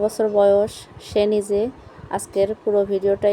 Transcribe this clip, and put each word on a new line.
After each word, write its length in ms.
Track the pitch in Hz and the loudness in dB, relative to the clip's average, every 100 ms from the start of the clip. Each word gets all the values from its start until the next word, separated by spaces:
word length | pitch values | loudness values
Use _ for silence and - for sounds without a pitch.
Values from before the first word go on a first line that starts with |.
বছর 220 | 208 - 214 208 | 0 -2 0 4
বয়স, 340 | 202 202 208 - - - - | 4 4 2 -6 -20 -20 -6
সে 140 | 214 208 | -2 0
নিজে 260 | 214 202 202 240 - - - - 196 | 0 -2 -2 -4 -8 -20 -20 -10 -10
আজকের 320 | - 196 196 220 | -6 -2 -2 -2
পুরো 180 | - 208 196 | -2 0 0
ভিডিওটা 360 | 196 196 196 208 | -2 0 0 0